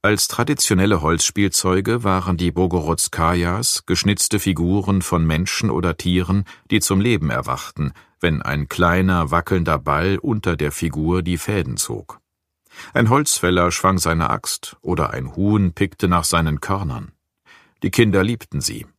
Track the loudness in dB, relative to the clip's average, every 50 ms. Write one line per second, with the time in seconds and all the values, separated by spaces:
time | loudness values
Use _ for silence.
0 | 4 2 2 2 0 -2 0 -2 0 0 0 -2 0 0 2 4 4 4 2 2
1 | 2 2 2 2 0 -2 0 0 0 0 0 0 0 2 0 0 0 0 -2 0
2 | 0 0 0 0 0 0 -2 0 0 -2 0 0 0 0 0 -2 0 -2 -2 -2
3 | -2 -4 -2 0 0 2 2 2 0 0 -2 -2 -2 -2 -4 -4 -2 -2 -2 0
4 | 2 0 0 0 0 -2 0 0 0 0 0 0 0 0 0 0 0 0 0 0
5 | 0 0 0 2 2 2 2 0 -2 -2 -2 -2 -2 -2 -2 0 -2 -2 -2 -2
6 | -2 0 0 0 0 2 0 0 0 -4 -12 -20 _ _ 0 0 2 2 0 2
7 | 2 2 2 0 0 -2 -2 -2 -2 -4 -6 -6 -6 -12 -6 -4 -4 -4 -6 -10
8 | -20 _ _ _ 0 0 0 0 -2 -4 -4 -4 -4 -6 0 2 2 4 4 4
9 | 2 2 2 2 0 2 0 0 0 0 0 0 2 0 0 0 0 0 0 0
10 | 2 0 0 0 -2 -2 -4 -2 0 -2 -2 0 -2 -4 -4 -4 -4 -4 -2 -2
11 | 0 0 0 0 0 -2 -4 -4 -2 -2 -2 -2 -2 -2 -4 -6 -6 -6 -6 -10
12 | -10 -14 -20 -20 _ _ _ _ _ _ _ _ _ _ -20 -20 -20 -4 0 2
13 | 4 4 4 4 2 0 -2 0 2 2 4 4 2 2 0 2 2 2 2 4
14 | 2 0 0 0 0 0 -2 -4 -4 -8 -8 -8 -10 -16 -18 _ _ -4 -2 -2
15 | -2 -2 -4 -8 -8 -8 -4 -2 0 2 2 2 2 0 0 -2 -4 -4 -2 _
16 | 0 2 2 2 0 2 0 2 2 2 -2 -4 -2 -4 -4 -4 -2 -6 -6 -8
17 | -10 -12 _ _ _ _ _ _ _ _ -20 -20 _ _ _ _ -6 -2 2 4
18 | 4 4 4 2 2 0 -2 -6 -10 _ -8 -6 -4 -4 -6 -8 -14 -16 _